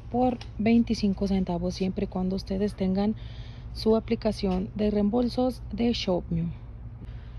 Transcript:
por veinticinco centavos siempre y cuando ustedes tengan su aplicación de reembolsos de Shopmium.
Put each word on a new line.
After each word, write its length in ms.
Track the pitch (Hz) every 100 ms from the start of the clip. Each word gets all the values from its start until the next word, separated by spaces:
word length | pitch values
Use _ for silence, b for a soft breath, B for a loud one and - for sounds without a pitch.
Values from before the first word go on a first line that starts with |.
| -
por 280 | 240 254 233 - -
veinticinco 680 | 214 233 226 220 208 190 196
centavos 460 | 190 185 175 180
siempre 320 | 180 190 202 196
y 20 |
cuando 300 | 185 185 190
ustedes 380 | - 190 208 -
tengan 400 | 190 190 208 214 B B B B B
su 240 | - 220 226
aplicación 720 | - 226 214 202 196 185 202 -
de 140 | 208
reembolsos 720 | 208 208 240 240 254 254 240 -
de 180 | 190 233
Shopmium. 600 | 226 196 175 - 165 170 - - - - - B B B